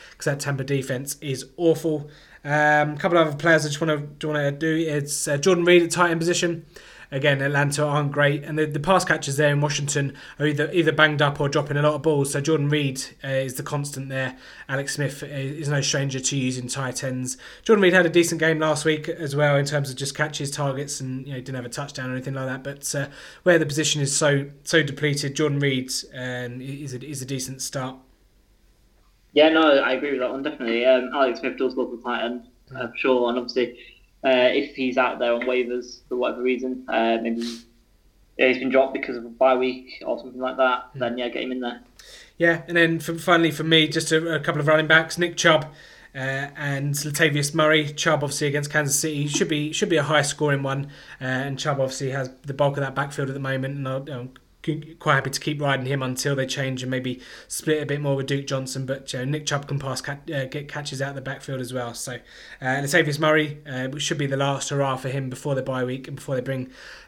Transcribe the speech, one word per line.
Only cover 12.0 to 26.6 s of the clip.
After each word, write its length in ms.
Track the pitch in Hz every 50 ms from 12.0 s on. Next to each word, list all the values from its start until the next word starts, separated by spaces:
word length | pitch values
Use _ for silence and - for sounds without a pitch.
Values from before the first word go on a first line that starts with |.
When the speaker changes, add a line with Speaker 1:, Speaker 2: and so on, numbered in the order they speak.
Speaker 1:
balls. 300 | - 165 151 143 139 139
So 80 | - 143
Jordan 280 | 143 160 160 147 143 147
Reed, 320 | 151 151 143 135 127 - - - - -
uh, 60 | - 139
is 260 | 135 135 135 131 123
the 80 | -
constant 460 | 135 - 147 143 139 143 - 135 135 135
there. 280 | 135 135 131 127 - - - - - - - -
Alex 260 | 135 139 139 139 -
Smith, 280 | 147 143 - - -
uh, 40 | -
is 420 | 139 143 139 135 135 147 160 151 143
no 120 | 151 139
stranger 380 | 135 - - 139 139 139 131 131
to 180 | 131 - 143
using 300 | 139 127 127 127 127 123
tight 380 | 123 - 139 135 127 123 - 143
ends. 320 | 131 127 127 127 127 - - - - - -
Jordan 220 | - - 226 202 190
Reed 80 | 175
had 120 | 180 185 175
a 40 | 165
decent 320 | 170 175 170 170 170 151
game 180 | 156 160 160 151
last 260 | 156 156 151 143 -
week 240 | 160 156 147 147 165
as 280 | 165 - 165 139 135
well 180 | 143 147 147 143
in 80 | 143 139
terms 260 | 139 151 147 139 131
of 60 | 127
just 200 | - 143 139 -
catches, 340 | - 151 156 151 - 143 139
targets, 500 | - - 143 139 127 135 143 139 - -
and, 240 | 131 131 131 135 135
you 100 | 143 135
know, 40 | 127
didn't 160 | 127 135 131
have 120 | 127 123
a 20 | 120
touchdown 420 | - 151 143 139 - 139 127 127
or 40 | 127
anything 200 | 127 127 139 135
like 120 | 135 131
that. 180 | 127 131 131 131
But, 280 | 139 143 143 - - -
uh, 100 | 143 139 - - - - - - - -
where 160 | 180 175 165
the 60 | 156
position 360 | 143 139 156 151 - - 147
is 140 | 139 - -
so, 300 | - 156 147 143 139 139 - - - -
so 180 | - 170 165
depleted, 540 | 147 143 135 - 151 147 139 143 143 135 131
Jordan 240 | 151 156 147 143 143
Reed, 320 | 143 139 131 127 127 127 - - - - -
um, 460 | 131 127 127 123 123 123 120 123 127